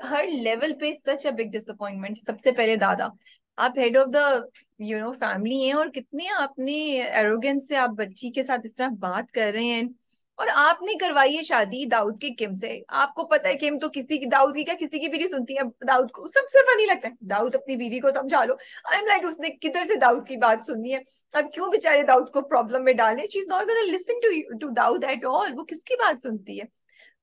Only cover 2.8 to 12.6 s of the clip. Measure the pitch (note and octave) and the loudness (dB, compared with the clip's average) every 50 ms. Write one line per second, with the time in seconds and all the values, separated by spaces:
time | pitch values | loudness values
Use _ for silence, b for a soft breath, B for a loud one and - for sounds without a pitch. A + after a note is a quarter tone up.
2.8 | G3 G3 F#3 G3+ - G#3+ - b b b b b b _ - - A3 C4 B3+ C#4 | 2 2 2 0 -2 -6 -8 b b b b b b _ -4 -2 -2 0 0 2
3.8 | B3 A#3 A#3 C4 C4+ C4 B3 D4 C#4+ C#4+ C4+ A#3+ A#3 - _ b b b _ - | 2 4 6 4 4 4 4 2 4 4 2 2 -2 -6 _ b b b _ -12
4.8 | G#3+ G#3+ A3 G#3+ G#3+ A#3+ B3+ B3 - G#3 G3 F#3+ G#3 A3+ C4 C4+ C4 C4 C#4 D4+ | -8 -6 -6 -6 -6 -6 -6 -4 -4 -4 -2 -2 -2 -2 0 0 0 0 0 0
5.8 | D#4 D#4 - C4+ A#3+ - - C#4+ F4 F#4+ G#4 F#4 C#4 C4+ - - B3+ C#4 D4 D4+ | -2 -2 -4 -10 -12 -10 -10 -8 -6 -4 -2 -2 -4 -4 -4 -6 -6 -4 -4 -2
6.8 | D#4 D4+ C#4 B3+ A#3+ - - A3 G#3+ G#3 A3 A#3 A3+ C#4 C#4 C#4 C#4 - D4 C4+ | -2 -2 -2 -2 -2 0 2 2 2 2 2 0 0 0 0 -2 -2 -2 0 2
7.8 | B3+ A#3+ G#3+ G#3 G#3+ G3 F#3+ - B3+ A#3+ A#3 C4+ C4 C4 C4 B3 A3 A3 - - | 2 0 0 -4 -6 -6 -6 -8 -8 -6 -4 -4 -2 -2 -2 -4 -4 -8 -6 -4
8.8 | B3+ C4+ A#3 F#3+ F#3+ F3+ F3+ G#3 A#3+ - - A#3+ A3 G#3 G#3 A3 A#3 A#3+ A#3 A#3 | -4 -4 -4 -4 -6 -4 -4 -4 -6 -4 -2 -2 -2 0 0 -2 -2 -2 -2 -2
9.8 | A#3+ B3 B3+ _ b b b b b _ _ - - A4+ - C#4+ D4 D#4 E4+ D#4+ | -4 -6 -8 _ b b b b b _ _ -4 -2 0 2 4 4 4 4 2
10.8 | F4 G4+ A4 D#4+ F#4+ E4+ D4+ C#4+ C4+ C#4 D4 D#4+ D#4+ - D4+ A#3 G#3+ F#3+ A3 B3+ | -2 -6 -4 -2 -2 0 4 4 4 4 4 0 -2 0 2 2 0 0 -2 -6
11.8 | C#4+ A#3 A#3 A3+ G#3 G#3 G#3+ G#3 - C#4+ A#3+ - A3 G3+ F#3+ F#3+ | -2 0 0 0 0 0 -4 -6 -8 -8 -6 -6 -6 -6 -6 -6